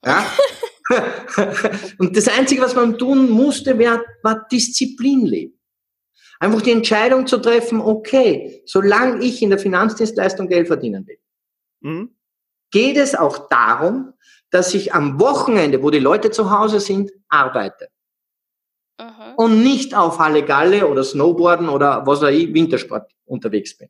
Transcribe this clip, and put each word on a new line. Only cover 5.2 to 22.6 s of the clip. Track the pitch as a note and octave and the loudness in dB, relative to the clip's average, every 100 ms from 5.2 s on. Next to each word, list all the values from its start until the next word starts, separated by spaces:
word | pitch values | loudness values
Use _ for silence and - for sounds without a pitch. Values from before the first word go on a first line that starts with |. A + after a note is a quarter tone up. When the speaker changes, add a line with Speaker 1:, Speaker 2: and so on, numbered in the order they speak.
Speaker 1:
leben. | G3+ C#3 - _ _ _ _ _ _ _ _ _ | 0 -2 -8 _ _ _ _ _ _ _ _ _
Einfach | F#3+ A3 | -2 0
die | B3 | 2
Entscheidung | A#3 A3 G#3+ A#3 C4 C4 | 0 2 0 2 2 0
zu | A#3+ | 0
treffen, | A#3 A#3 A#3 A3+ | 2 0 0 -4
okay, | G#3 G#3+ - C4 A#3+ D3 - - - | -2 -4 0 2 2 0 -6 -18 -4
solange | F#3+ G3 G#3 B3+ A3 | 0 2 2 0 -2
ich | B3 - | -4 -2
in | G#3+ | 0
der | G3 | 0
Finanzdienstleistung | G3 F3+ G#3+ - A3 G#3+ F#3+ F#3+ F#3 | 2 0 0 0 -4 0 -2 -4 -2
Geld | F3 E3+ | 0 0
verdienen | D3+ A#2+ G2 F#2+ | -2 -4 -10 -12
will, | - _ _ _ _ _ _ | -20 _ _ _ _ _ _
Speaker 2:
Mhm. | C#3+ D#3+ A3+ _ _ _ _ _ _ | -10 -10 -10 _ _ _ _ _ _
Speaker 1:
geht | G3+ B3+ C#4+ | 0 2 2
es | C#4 | 0
auch | - D3+ - - | 0 -2 -2 -2
darum, | A#2+ A2 A#2 E3 B3+ C4 _ _ _ _ | 0 2 0 -2 -4 -8 _ _ _ _
dass | F3+ F3+ | 0 0
ich | G3 F#3+ | -2 -2
am | F3 D3 C#3 | -2 -2 2
Wochenende, | A#3 C#4+ - A3 D3+ C3+ | 2 2 0 0 2 0
wo | C#3+ | 2
die | D3 | 2
Leute | C3 G3+ A3 | 2 2 0
zu | A3 G3+ | -2 0
Hause | G3+ G#3+ G#3+ | 0 0 -2
sind, | G3+ G3 G3 - _ | -2 -4 -4 -10 _
arbeite. | D3+ C3 C3 G2 - - _ _ _ _ _ _ _ _ _ _ _ | 0 0 -2 -6 -12 -20 _ _ _ _ _ _ _ _ _ _ _
Speaker 3:
Aha. | A3+ A3 A3 A#3+ | -20 -20 -14 0
Speaker 1:
Und | A3+ A3 | 2 4
nicht | B3 C#4 - G#3 | 4 2 -2 0
auf | E3+ - | 0 2
Halligalle | D#3+ D3+ C#3+ C#3 E3+ G3+ F3+ | 2 2 2 2 2 2 2
oder | C3 | 0
Snowboarden | C3 D3 D#3 E3+ F3 E3+ E3+ | -2 0 0 4 2 2 0
oder | C#3 C#3+ B2 C3+ | 0 2 0 0
was | C#3+ | 0
weiß | D3 | 2
ich, | C#3+ E3+ | 2 0
Wintersport | D#3+ | 0